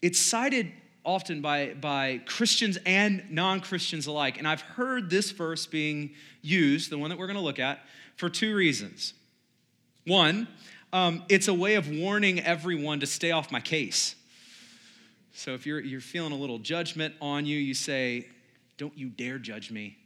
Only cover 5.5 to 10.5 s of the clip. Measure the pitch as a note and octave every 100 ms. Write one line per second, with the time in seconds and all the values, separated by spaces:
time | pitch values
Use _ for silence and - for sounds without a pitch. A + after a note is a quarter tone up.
5.5 | D#3+ - D#3 D3+ D3+ D3 - - - D3+
6.5 | F#3 D3 C#3+ E3+ D3 D3+ F3 F#3 G3+ E3+
7.5 | C#3 C3 C#3+ - - - - F3 F3 A3
8.5 | G#3 F3 C3 G2+ - - - _ _ _
9.5 | _ _ _ _ _ - F#3+ D#3 F#3+ A3+